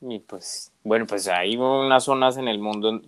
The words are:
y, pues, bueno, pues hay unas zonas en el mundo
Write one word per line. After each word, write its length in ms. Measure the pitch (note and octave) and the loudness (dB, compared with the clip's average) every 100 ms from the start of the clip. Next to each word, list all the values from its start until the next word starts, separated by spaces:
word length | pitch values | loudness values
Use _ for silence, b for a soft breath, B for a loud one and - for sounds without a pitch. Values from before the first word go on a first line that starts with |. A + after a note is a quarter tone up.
y, 180 | B2+ A2 | -12 -12
pues, 540 | - F#2+ - - - _ | -12 -14 -12 -14 -14 _
bueno, 240 | G#2+ A2+ A2 | 0 2 2
pues 220 | G#2 F#2+ | -4 0
hay 280 | F2 F#2+ A#2 | 0 0 0
unas 480 | B2+ C3+ C3+ C3 | 2 2 4 4
zonas 320 | C3 C3+ C3 C3 | 4 2 2 2
en 120 | B2+ | -2
el 100 | G#2+ | -2
mundo 420 | G#2+ G#2+ A2 A2 | -4 -2 0 -2